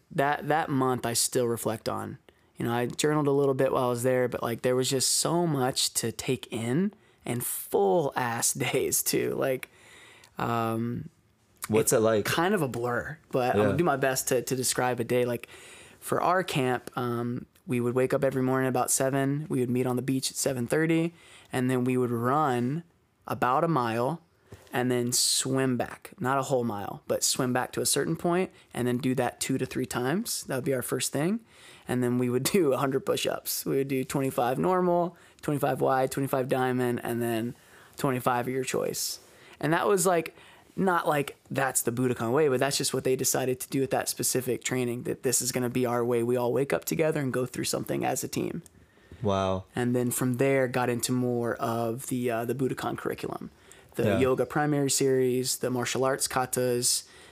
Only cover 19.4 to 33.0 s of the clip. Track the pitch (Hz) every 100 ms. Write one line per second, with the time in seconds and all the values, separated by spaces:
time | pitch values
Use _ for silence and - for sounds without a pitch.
19.4 | 151 139 123 123 127 123 135 135 - -
20.4 | - 131 120 151 160 165 165 165 - -
21.4 | - 127 127 127 123 127 123 120 120 143
22.4 | 151 123 123 151 - _ _ _ - 123
23.4 | 123 135 165 151 120 113 123 165 _ _
24.4 | _ - - 135 123 123 120 123 - -
25.4 | 131 135 131 123 - - - - 127 139
26.4 | 131 135 117 104 98 - - 113 - -
27.4 | 127 123 120 - 123 - 143 165 175 175
28.4 | 185 - - - 123 123 131 123 120 -
29.4 | - 135 127 - 127 135 123 170 233 -
30.4 | - 135 123 131 117 131 - 139 156 226
31.4 | - - - - - 123 123 123 123 123
32.4 | 135 202 156 127 139 131